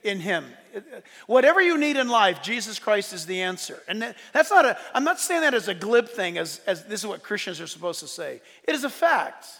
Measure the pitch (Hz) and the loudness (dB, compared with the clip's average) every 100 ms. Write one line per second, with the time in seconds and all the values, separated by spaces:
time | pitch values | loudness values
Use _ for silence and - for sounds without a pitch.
0 | 214 196 165 175 135 - - 214 226 220 | -4 -4 -2 -4 -4 -20 -16 -16 -14 -20
1 | - - - 254 262 359 359 320 294 277 | -20 -20 2 6 8 6 4 4 2 2
2 | 247 233 190 156 151 240 214 208 - 208 | 2 4 4 2 -4 -4 -6 -6 0 0
3 | 196 180 160 185 185 185 - 135 - 208 | 0 -10 -8 -4 -4 -6 -10 -12 -8 -6
4 | 226 - - 285 320 392 262 - - - | -6 -10 -4 0 4 6 6 2 -2 0
5 | 294 359 - 339 311 240 196 180 196 233 | 0 -2 -2 0 2 0 -2 -6 2 2
6 | 226 - 180 175 165 - - 175 202 208 | 2 -4 -4 -4 -6 -6 -4 -4 -6 -8
7 | 208 175 - 208 - 160 165 - 175 160 | -8 -10 -6 -6 -6 -10 -12 -8 -8 -8
8 | 151 - 147 123 - - - 311 262 - | -12 -10 -10 -12 -18 -8 -4 -2 -4 0
9 | 339 262 - - - | 2 2 -2 -10 -20